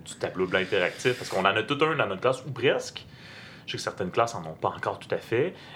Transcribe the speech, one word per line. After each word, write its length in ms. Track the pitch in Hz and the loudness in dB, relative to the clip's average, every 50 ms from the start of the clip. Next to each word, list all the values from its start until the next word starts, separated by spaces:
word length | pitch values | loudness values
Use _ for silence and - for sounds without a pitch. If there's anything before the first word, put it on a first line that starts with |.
| - | -12
du 100 | - - - | -14 -8 -6
tableau 260 | - 85 - 90 92 | -6 -4 0 0 0
blanc 140 | 90 95 95 | 2 4 2
interactif ? 580 | 95 - 107 95 90 87 - - - 127 - | 2 4 2 2 2 2 0 2 0 0 0
Parce 140 | - - - | 0 -4 -2
qu'on 80 | - 95 | 0 4
en 60 | 92 | 4
a 180 | 98 101 110 110 | 6 4 4 2
tout 200 | - 143 139 156 | 0 2 2 2
un 120 | 156 160 | 2 4
dans 100 | 139 113 | 2 0
notre 160 | 101 95 92 | 0 0 2
classe, 240 | - 123 131 - - | 2 2 2 2 -4
ou 60 | 151 | -8
presque. 560 | 120 117 117 143 196 247 247 - - - - - - - - - - - - - - - - | -4 2 4 4 4 4 0 -6 -12 -12 -16 -16 -18 -18 -18 -18 -16 -16 -18 -18 -18 -16 -10
Je 60 | - | -8
sais 60 | - | -6
que 60 | - - | -4 -4
certaines 280 | - - - 98 90 | -4 -2 -2 -4 -2
classes 240 | - 120 117 117 - | 2 2 2 2 2
en 100 | 95 82 | -6 -8
ont 80 | 80 80 | -8 -8
pas 160 | - - 98 | -2 -2 -2
encore 300 | - - - 104 101 - | -2 0 -4 -4 -4 -4
tout 80 | - - | -4 -4
à 80 | - | -4
fait, 380 | 82 - - 113 120 151 185 190 - - - - | -4 -2 0 2 2 2 0 -2 -8 -16 -18 -18